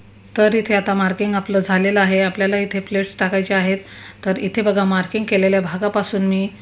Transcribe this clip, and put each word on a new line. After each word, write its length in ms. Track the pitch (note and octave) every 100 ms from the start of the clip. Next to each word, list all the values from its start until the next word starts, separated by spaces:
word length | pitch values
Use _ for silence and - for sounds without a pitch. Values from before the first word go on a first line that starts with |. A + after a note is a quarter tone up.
| - - - -
तर 180 | G#3+
इथे 200 | A3 G#3+
आता 200 | G3+ G3
मार्किंग 400 | G3 F#3 F#3 G#3
आपलं 240 | G3+ G3 G3
झालेलं 420 | F#3 F#3 G3 G3+
आहे. 220 | F#3+ F#3+
आपल्याला 340 | F#3+ F#3+ G3 G3+
इथे 240 | G3+ G3
प्लेट्स 380 | F#3+ G3 G3 -
टाकायचे 360 | F#3 G3 F#3+
आहेत. 240 | G3 F#3 F#3+ - - - -
तर 140 | G3 F#3+
इथे 240 | F#3+ G#3+
बघा, 220 | G#3 G3
मार्किंग 400 | F#3+ F#3+ F3+ G#3+
केलेल्या 360 | G#3+ G3 F#3+ F#3+
भागापासून 600 | F3 F3+ G#3 G#3 F#3+ G3+
मी 260 | F#3+ F#3+ G3 -